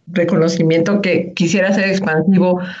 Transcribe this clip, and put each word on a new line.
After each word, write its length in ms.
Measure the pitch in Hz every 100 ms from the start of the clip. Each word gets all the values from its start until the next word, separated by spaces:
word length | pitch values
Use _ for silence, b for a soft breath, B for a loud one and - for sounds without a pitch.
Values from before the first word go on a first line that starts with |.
| -
reconocimiento, 960 | 175 170 165 160 - 165 165 165 202
que 320 | 185 165 -
quisiera 400 | - 170 202 190
ser 160 | 208 196
expansivo 720 | 190 190 185 175 185 180 180 B B